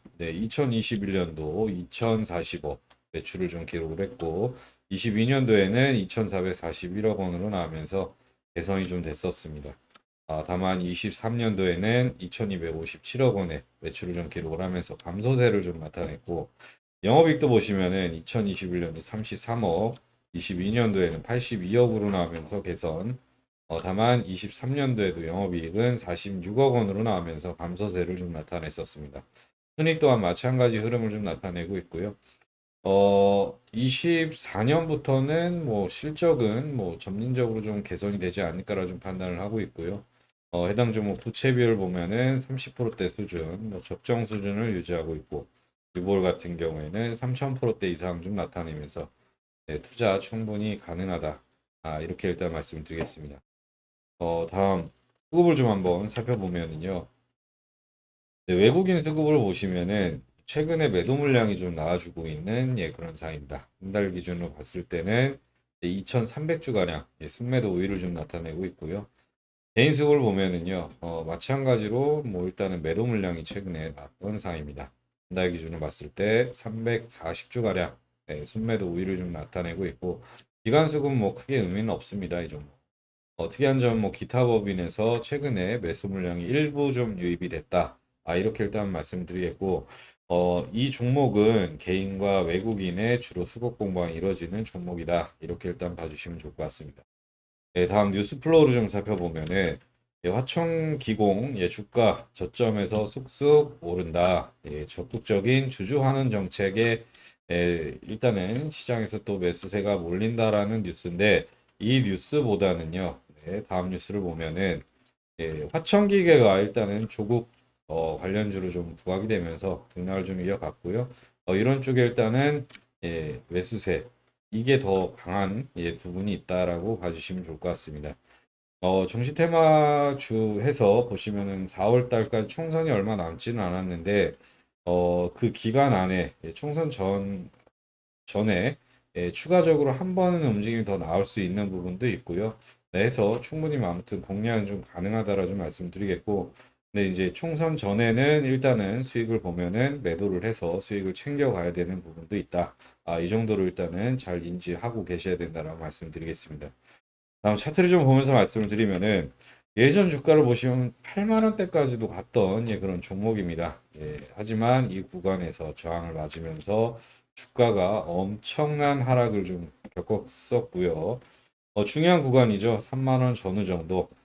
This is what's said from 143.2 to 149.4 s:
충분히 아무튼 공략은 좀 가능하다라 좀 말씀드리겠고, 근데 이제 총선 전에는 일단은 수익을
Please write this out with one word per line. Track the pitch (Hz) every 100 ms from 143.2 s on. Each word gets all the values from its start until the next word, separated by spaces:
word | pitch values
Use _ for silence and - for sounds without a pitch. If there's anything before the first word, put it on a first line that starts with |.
| 104 120
충분히 | - 156 160 147
아무튼 | 90 87 - 95
공략은 | - 98 113 113 98
좀 | 101 -
가능하다라 | 85 95 110 104 98 90
좀 | 98
말씀드리겠고, | 82 - 90 92 101 87 - 101 87 - - _ _
근데 | 104 95
이제 | 92 92
총선 | - 165 151 160 156
전에는 | 101 104 117 113 143 151
일단은 | 135 131 135 120 98 117
수익을 | 131 120 113 113